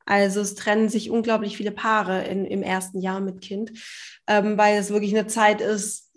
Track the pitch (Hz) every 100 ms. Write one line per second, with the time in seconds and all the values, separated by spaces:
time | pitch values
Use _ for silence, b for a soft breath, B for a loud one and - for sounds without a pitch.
0 | - 202 202 202 196 196 220 214 214 214
1 | - 233 226 220 202 - 208 208 226 220
2 | 185 190 208 196 190 196 190 185 185 190
3 | 185 190 196 185 - 202 220 226 B B
4 | B B - 208 208 208 208 208 185 208
5 | 202 220 214 226 214 214 208 214 - -
6 | -